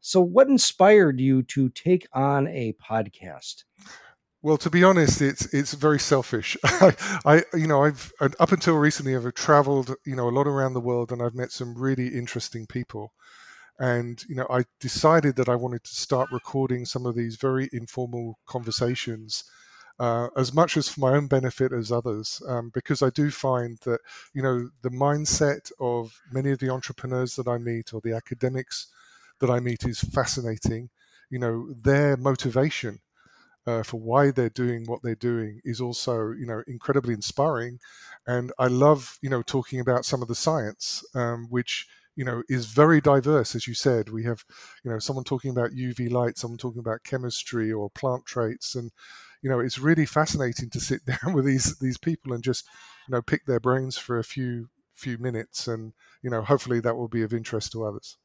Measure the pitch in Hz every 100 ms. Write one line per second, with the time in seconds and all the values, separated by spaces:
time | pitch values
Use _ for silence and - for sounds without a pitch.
0 | - 190 175 185 269 269 - - 190 214
1 | 170 131 131 131 127 - 131 - - 180
2 | - 131 139 143 139 160 113 104 - 113
3 | 101 - 95 71 - - _ _ - -
4 | - _ _ _ 147 151 170 170 185 185
5 | 147 - 139 143 - 139 143 143 151 143
6 | - 139 127 120 - - - - 190 -
7 | - 196 151 156 170 170 156 143 147 139
8 | - - 135 - 175 180 - 160 147 -
9 | 139 131 120 - - 147 139 139 123 131
10 | - 131 120 127 143 139 131 127 120 120
11 | 117 123 120 120 127 - 120 117 131 135
12 | 123 127 120 120 - 117 110 127 120 104
13 | 107 _ - - - - - _ 127 120
14 | 120 117 - 127 131 127 123 _ 131 -
15 | 156 165 147 131 123 123 123 117 - -
16 | - 131 131 123 - 135 131 123 120 131
17 | 123 117 117 113 135 131 131 123 117 -
18 | 123 120 117 110 - 127 113 110 123 123
19 | - 110 110 - - - - - - _
20 | 120 117 120 - 127 139 165 160 139 -
21 | 131 139 143 135 127 - 131 127 107 120
22 | 120 107 110 - 131 123 120 123 - 143
23 | 131 - 147 - 135 127 120 117 - 117
24 | - - - 139 131 123 123 _ 127 127
25 | 139 147 151 - 147 139 - - 127 120
26 | 113 - _ 127 139 135 131 131 - 127
27 | 127 127 127 - 123 120 120 117 110 113
28 | 117 113 - 120 127 127 127 - - _
29 | _ _ _ _ 123 123 123 117 127 113
30 | - - 131 - 117 110 - 113 123 _
31 | _ _ _ 127 120 113 117 123 120 139
32 | 147 135 135 131 135 120 147 - 120 107
33 | _ _ _ _ _ _ - 117 107 117
34 | 110 127 143 131 117 - 123 120 113 120
35 | 120 110 120 117 110 101 - 113 123 117
36 | - 117 110 113 117 110 117 120 - 139
37 | 120 110 - - 147 131 120 123 - -
38 | - - - 123 123 - 127 127 143 147
39 | 123 - 135 131 117 135 120 127 123 123
40 | - 135 120 120 - 156 107 - - -
41 | - 131 120 117 117 123 123 - - _
42 | _ - 127 120 - 127 110 113 151 160
43 | 147 139 131 156 113 120 - 117 143 120
44 | 107 113 117 117 - - - - 127 110
45 | - 135 127 131 135 123 120 127 127 120
46 | 120 123 120 - 117 117 127 117 117 110
47 | - 131 123 - - 120 110 110 104 -
48 | 131 127 - 127 113 123 - 127 117 _
49 | - - - _ 135 127 123 131 143 160
50 | 147 151 151 143 127 117 120 - - 139
51 | - 123 147 170 135 131 - - 131 123
52 | - 160 131 120 123 123 - - - -
53 | - 123 - 160 - 120 120 131 131 -
54 | - 120 113 - 127 120 117 _ _ _
55 | 131 117 127 113 113 - - 113 110 _
56 | _ _ 127 117 107 139 127 120 117 117
57 | 117 117 110 117 113 113 - 113 110 104
58 | - -